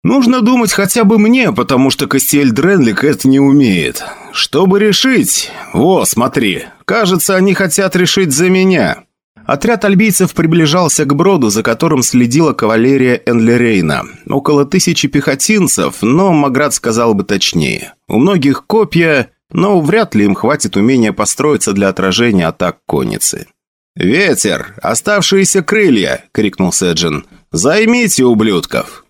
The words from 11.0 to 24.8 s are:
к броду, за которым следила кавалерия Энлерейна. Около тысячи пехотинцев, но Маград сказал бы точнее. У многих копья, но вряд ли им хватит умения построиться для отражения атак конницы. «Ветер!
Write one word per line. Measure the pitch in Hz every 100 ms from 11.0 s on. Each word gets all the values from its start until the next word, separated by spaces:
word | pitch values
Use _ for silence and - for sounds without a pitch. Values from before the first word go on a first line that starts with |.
к | 147
броду, | 147 180 185 113
за | 104
которым | 113 113 165 139
следила | 120 123 120 139 160
кавалерия | - 110 113 123 139 127 120
Энлерейна. | - 120 113 120 120 101 80 65 - - -
Около | 139 147 147
тысячи | 139 190 180 165 147
пехотинцев, | 143 151 139 - 214 170 - 82 -
но | 107 151 196
Маград | 160 143 127 147
сказал | - 117 113 117
бы | 101
точнее. | 95 101 - 85 69 50 - _ -
У | 110
многих | 165 190 139 131 _
копья, | 220 214 165 165 143 110 _ _
но | - 196 190
вряд | 147 214 214
ли | 107
им | 101
хватит | 92 110 147 101 98
умения | 110 131 110
построиться | 95 104 - 147 135 -
для | 98 98
отражения | 92 95 90 120 98 80
атак | - 90 -
конницы. | - 73 57 52 - - - _ _ _ _
«Ветер! | - 90 151 196 113 107 76 - -